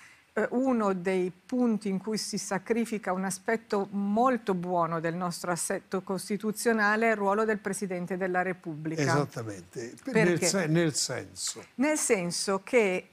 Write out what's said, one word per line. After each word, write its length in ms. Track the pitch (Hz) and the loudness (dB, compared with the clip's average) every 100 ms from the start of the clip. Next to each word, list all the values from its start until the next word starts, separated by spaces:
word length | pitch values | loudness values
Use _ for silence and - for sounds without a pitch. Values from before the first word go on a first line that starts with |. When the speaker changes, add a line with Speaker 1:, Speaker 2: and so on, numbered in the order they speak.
| - - _ | -20 -20 _
Speaker 1:
eh, 160 | - 220 | -2 0
uno 420 | 240 269 240 202 | 0 2 2 2
dei 360 | 190 180 185 180 | 0 0 0 0
punti 600 | - - 254 240 208 202 | -4 -4 0 2 0 0
in 80 | 190 | -4
cui 180 | 220 214 | -2 -4
si 220 | - 202 | -4 -6
sacrifica 760 | - 185 185 233 226 208 196 | -2 -4 0 0 0 -4 -2
un 120 | 185 | -2
aspetto 640 | 190 185 - 226 - 208 196 | -2 -4 -2 -2 0 -2 0
molto 640 | 202 202 214 254 240 233 | -2 0 2 4 2 0
buono 460 | 185 180 175 165 165 | -2 0 0 0 0
del 140 | 165 | -2
nostro 360 | 170 180 165 180 | -2 -4 -4 -4
assetto 500 | 170 - 190 - 190 | -2 -2 -4 -4 -6
costituzionale 1040 | 190 185 - 202 214 208 240 220 208 214 226 | -2 -4 -4 -4 -2 -2 2 4 4 4 2
è 20 | |
il 60 | 214 | 2
ruolo 280 | 196 202 | 2 2
del 140 | 220 214 | 2 0
Presidente 580 | 208 190 196 180 175 185 | -2 -4 -4 -4 -4 -2
della 240 | 185 180 | 0 0
Repubblica. 640 | 180 180 175 151 156 156 | 0 -2 -6 -8 -4 0
Speaker 2:
Esattamente. 920 | 143 147 139 - 113 98 87 - 117 - - | 2 2 0 -4 -10 -10 -12 -10 -10 -10 -2
Nel 180 | 226 180 | 2 4
Speaker 1:
Perché? 180 | 165 175 | 4 2
Speaker 2:
se-, 200 | 190 156 | 2 2
nel 280 | 165 165 | 4 4
senso? 680 | - - 117 95 95 - 113 - | 2 -2 -4 -8 -8 -8 -8 -10
Speaker 1:
Nel 240 | - 285 302 | -2 0 2
senso 640 | - 208 175 165 - 196 | 2 2 2 -2 -2 -2
che, 440 | - 247 202 185 - | 2 4 4 2 -4